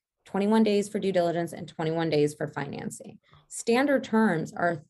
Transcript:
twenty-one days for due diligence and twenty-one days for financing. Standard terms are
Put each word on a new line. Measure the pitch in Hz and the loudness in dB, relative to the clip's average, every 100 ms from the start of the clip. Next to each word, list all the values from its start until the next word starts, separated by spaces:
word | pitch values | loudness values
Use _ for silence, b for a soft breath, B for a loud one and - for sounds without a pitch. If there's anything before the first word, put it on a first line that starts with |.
| _ _ - | _ _ -8
twenty-one | 196 202 220 | -2 2 4
days | 220 202 202 | 4 2 0
for | 202 | -4
due | 190 | 0
diligence | 185 170 165 170 | 2 2 0 -4
and | 165 156 | -8 -14
twenty-one | - 160 165 165 | -6 -4 0 0
days | 151 151 | 2 2
for | 151 147 | 0 -6
financing. | 147 143 - - - 202 - b b b | -6 -8 -8 -10 -12 -16 -20 b b b
Standard | - - 233 294 269 | -8 0 2 4 2
terms | - 220 220 165 - - | 2 2 4 2 -4 -2
are | 175 165 | -2 -2